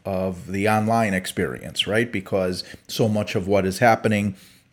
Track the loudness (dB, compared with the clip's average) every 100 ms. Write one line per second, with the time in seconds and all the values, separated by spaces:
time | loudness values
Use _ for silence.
0 | -6 -4 -4 -6 -6 0 2 2 2 2
1 | 2 0 -2 -4 -2 -4 -10 -4 0 0
2 | 0 -4 -4 -2 0 -4 -8 -16 -12 -2
3 | 0 0 -2 -4 2 2 2 4 4 4
4 | 2 2 0 -4 -14 -20 _